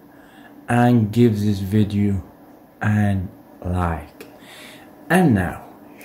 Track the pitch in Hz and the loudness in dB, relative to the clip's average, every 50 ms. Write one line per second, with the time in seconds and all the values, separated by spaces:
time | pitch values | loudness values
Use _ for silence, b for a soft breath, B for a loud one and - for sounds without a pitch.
0 | - B B B B B B B B B B - - - 120 120 120 123 123 120 | -20 B B B B B B B B B B -16 -6 -2 0 2 2 4 4 2
1 | 110 101 110 120 120 120 104 104 104 107 104 95 98 95 104 107 107 98 101 101 | 2 0 2 2 2 2 2 0 -2 -2 -2 -4 -4 -2 0 0 0 0 0 0
2 | 101 101 98 95 - - - - - - - - - - _ - - 110 107 107 | 0 0 -2 -4 -6 -10 -18 -20 -20 -20 -20 -20 -20 -20 _ -6 -2 0 0 2
3 | 104 101 101 98 87 - - - - - - - - 90 90 90 90 85 82 76 | 0 0 0 -2 -4 -8 -12 -18 -20 -20 -20 -12 -8 -6 -4 -2 -2 -2 -4 -6
4 | 76 - - - - - - B B B B B B B B B B B B - | -10 -16 -20 -20 -20 -20 -20 B B B B B B B B B B B B -20
5 | - - 156 185 185 151 113 98 92 80 - - - - - - - - - - | -6 -2 2 2 4 4 4 2 0 -2 -6 -10 -16 -20 -20 -20 -20 -20 -20 -18
6 | - | -8